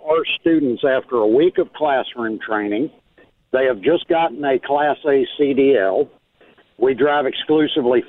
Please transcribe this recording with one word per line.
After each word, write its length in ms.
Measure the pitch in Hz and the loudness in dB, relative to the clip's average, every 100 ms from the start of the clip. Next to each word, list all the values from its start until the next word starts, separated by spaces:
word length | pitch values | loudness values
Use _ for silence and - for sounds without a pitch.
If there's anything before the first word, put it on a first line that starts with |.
our 200 | 156 160 - - | -2 -2 0 -2
students 420 | 170 160 135 113 | 0 2 0 0
after 300 | 143 131 - 123 | 0 -2 -2 0
a 100 | 107 | 2
week 300 | 127 175 - | 4 2 0
of 140 | - | -4
classroom 680 | - 151 131 - 120 113 110 | -4 -2 -2 -4 -8 -8 -8
training. 500 | - 107 104 104 151 _ _ _ _ _ - | -6 -6 -4 -4 -6 _ _ _ _ _ -4
They 140 | 131 131 | -2 0
have 140 | 107 | 0
just 260 | 139 170 - | 0 -2 0
gotten 360 | 165 165 123 | -2 -2 -4
a 140 | 143 127 | -2 -2
Class 380 | - 143 147 135 151 | -2 -2 -2 -2 0
A 180 | 135 120 - | 0 0 -2
C 160 | 143 | 0
D 220 | 135 135 120 | 2 4 4
L. 300 | 95 101 147 _ _ _ _ _ _ - | 2 0 -4 _ _ _ _ _ _ -2
We 180 | 127 | 0
drive 300 | 120 147 147 | 2 2 2
exclusively 800 | 131 - - 156 143 156 123 123 | -2 -6 0 0 2 0 2 0